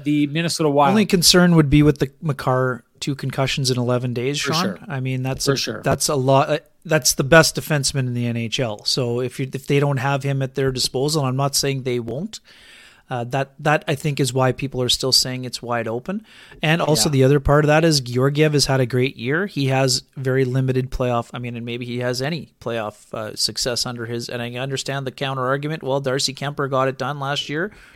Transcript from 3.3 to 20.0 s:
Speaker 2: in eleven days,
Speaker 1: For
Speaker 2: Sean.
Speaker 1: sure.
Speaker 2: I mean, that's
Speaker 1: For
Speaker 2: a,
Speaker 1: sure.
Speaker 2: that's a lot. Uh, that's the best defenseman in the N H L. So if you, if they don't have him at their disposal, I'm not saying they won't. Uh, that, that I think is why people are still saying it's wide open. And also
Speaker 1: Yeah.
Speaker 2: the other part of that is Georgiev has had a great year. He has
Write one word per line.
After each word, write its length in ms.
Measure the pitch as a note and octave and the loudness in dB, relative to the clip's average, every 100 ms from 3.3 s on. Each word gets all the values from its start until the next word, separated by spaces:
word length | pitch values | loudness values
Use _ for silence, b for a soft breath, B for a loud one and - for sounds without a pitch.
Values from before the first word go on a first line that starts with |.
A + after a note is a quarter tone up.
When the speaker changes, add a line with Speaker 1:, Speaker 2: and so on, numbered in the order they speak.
| C3 C3+ - C3 | -2 -2 0 -2
Speaker 2:
in 80 | B2 | 0
eleven 340 | A#2+ B2 B2 | 0 0 -2
days, 260 | A#2+ B2 C#3+ | -4 -4 -4
Speaker 1:
For 120 | - | -2
Speaker 2:
Sean. 100 | D#3+ | -2
Speaker 1:
sure. 140 | F#3 F#3 - | -2 -6 -8
Speaker 2:
I 100 | C#3 | -6
mean, 220 | C3 C3 | -4 -4
that's 240 | B2+ C3 - | -4 -2 0
Speaker 1:
For 60 | |
Speaker 2:
a, 40 | C3+ | 0
Speaker 1:
sure. 260 | - G#2+ | -2 -4
Speaker 2:
that's 260 | - - - | -2 0 0
a 80 | D3 | 0
lot. 320 | C3 C3+ D3+ | 4 4 4
Uh, 100 | D3+ - _ | -2 -6 _
that's 300 | - D#3 - | -2 0 2
the 100 | - | 0
best 300 | C#3 E3 D#3 - | 6 6 6 2
defenseman 440 | - D3+ C3+ C#3+ | -2 -2 -2 -2
in 140 | B2+ | -2
the 120 | A#2+ A#2+ | -2 -2
N 100 | A#2 | -2
H 220 | A#2 G#2+ | -4 -4
L. 260 | B2 G#2 | -4 -4
So 360 | - - A#2+ A#2+ | -4 -2 -2 -2
if 180 | B2+ - | -4 -4
you, 100 | C3 | -8
if 140 | C3 - | -6 0
they 120 | C#3+ | 2
don't 180 | C#3+ C#3 | 2 0
have 260 | C3+ C#3 | 0 -2
him 180 | C#3 C3+ | -2 -2
at 140 | C3+ C3+ | -4 -2
their 160 | C3+ | -2
disposal, 520 | B2+ - B2+ C#3+ D#3 | 0 -2 -2 0 0
I'm 120 | C3 B2+ | 0 0
not 180 | C#3 | 0
saying 280 | C#3 C#3+ C3+ | 0 -2 -2
they 160 | B2+ B2 | -2 -4
won't. 400 | A#2 C#3+ G#3 - _ B B B B B B | -4 -8 -8 -12 _ B B B B B B
Uh, 120 | B2+ | -8
that, 300 | A#2+ C3+ C#3 - | -4 -4 -4 -4
that 260 | D3+ D3+ - | 0 0 0
I 100 | C#3+ | -4
think 220 | D#3+ C#3 | -2 -2
is 140 | C3+ | 0
why 200 | C3 C3 | 2 0
people 280 | B2+ C3+ C3 | 0 -4 -2
are 80 | B2 | -2
still 240 | - C3 | 0 0
saying 320 | A#2+ C3+ B2+ | -2 -2 -6
it's 160 | B2+ - | -10 -10
wide 260 | A#2 A#2+ A2+ | -4 -4 -4
open. 380 | A#2 - G3 - B B B | -6 -6 -8 -10 B B B
And 180 | D#3 E3 | 0 2
also 300 | D3 D3+ E3+ | 4 2 2
Speaker 1:
Yeah. 20 | |
Speaker 2:
the 120 | C#3 | 4
other 140 | C3 D3 | 6 4
part 280 | C#3 D3 D3 | 4 4 6
of 20 | |
that 160 | D3+ | 4
is 160 | E3 D3 | 4 2
Georgiev 540 | B2 A#2+ C3+ C#3+ D#3 | 0 0 0 4 2
has 100 | D3 | 4
had 160 | C3 C3+ | 2 2
a 60 | B2 | 2
great 300 | B2+ C3 - | 0 0 -2
year. 280 | A2+ D#3 | -4 -2
He 220 | G3 - C3+ | -2 -2 0
has 380 | C3 C3+ C3 | 2 2 0